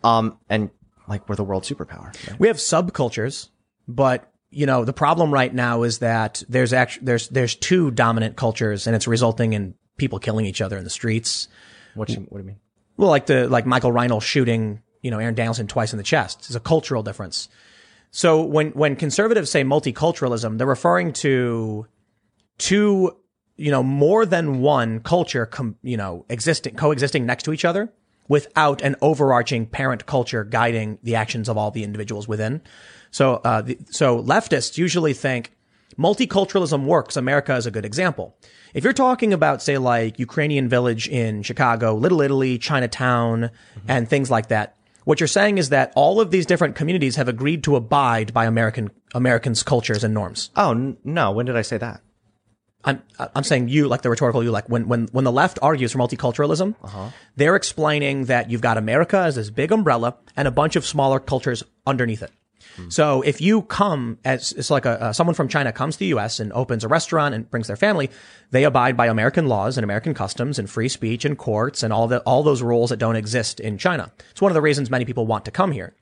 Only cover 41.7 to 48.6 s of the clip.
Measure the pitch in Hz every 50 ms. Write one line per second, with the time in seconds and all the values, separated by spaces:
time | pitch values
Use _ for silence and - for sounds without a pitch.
41.7 | 117 117 120 113 110 107 117 165 180 160 143 139 139 135 135 131 127 120 - -
42.7 | 156 135 127 120 - - 127 127 123 120 117 117 117 113 117 117 113 _ - _
43.7 | _ 110 95 110 131 131 117 113 - 143 139 127 131 113 110 - 117 107 104 -
44.7 | _ _ _ _ _ _ _ - 156 147 170 147 - 202 202 208 202 190 170 135
45.7 | 143 135 131 123 - - 143 156 185 214 226 175 165 185 165 - 180 165 175 147
46.7 | 120 - 160 151 180 185 147 135 117 151 135 123 123 113 127 143 165 165 135 -
47.7 | 143 131 117 110 - 143 139 127 117 113 110 104 113 113 113 113 113 117